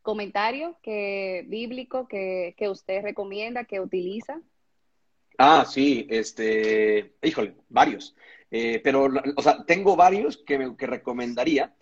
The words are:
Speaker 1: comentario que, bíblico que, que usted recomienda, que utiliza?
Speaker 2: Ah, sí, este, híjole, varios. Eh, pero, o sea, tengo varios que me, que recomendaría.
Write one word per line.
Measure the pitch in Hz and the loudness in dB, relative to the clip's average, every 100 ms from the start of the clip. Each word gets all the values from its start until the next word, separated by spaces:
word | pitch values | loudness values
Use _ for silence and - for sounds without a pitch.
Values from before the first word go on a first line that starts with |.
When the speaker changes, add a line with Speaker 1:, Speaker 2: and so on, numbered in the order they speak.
Speaker 1:
comentario | 214 214 202 202 220 269 339 330 | -6 -6 -4 -2 -2 -4 -10 -12
que, | 226 214 202 196 190 180 - | -10 -6 -6 -6 -6 -8 -8
bíblico | 220 233 254 247 254 240 | -10 -8 -10 -8 -10 -8
que, | 196 190 185 175 - | -8 -6 -6 -6 -6
que | 208 | -6
usted | 185 - 196 | -6 -6 -6
recomienda, | 208 208 196 202 226 240 | -6 -8 -10 -8 -8 -10
que | 240 196 | -8 -8
utiliza? | 185 185 180 214 - 320 - _ _ _ _ _ _ _ _ - | -6 -4 -6 -8 -10 -14 -16 _ _ _ _ _ _ _ _ 4
Speaker 2:
Ah, | 139 156 120 | 8 8 4
sí, | 135 143 120 107 | 2 2 2 0
este, | 113 107 - 110 110 110 107 107 107 101 - | -4 -4 -4 0 0 2 2 4 2 -2 -4
híjole, | 160 151 98 - _ | -2 -2 -6 -8 _
varios. | 123 151 101 - _ - - - | 2 4 2 -12 _ -20 -20 -8
Eh, | 113 117 113 | -4 -2 0
pero, | 139 135 135 131 139 139 | 2 2 2 0 -2 0
o | |
sea, | - - | 2 2
tengo | - 180 196 | 2 2 4
varios | 175 185 196 277 - | 6 6 6 -2 -6
que | - 139 | -4 -2
me, | 127 113 | -2 -6
que | 123 | -6
recomendaría. | 120 - 123 120 120 147 139 - _ | -6 -6 -6 -4 -2 0 2 0 _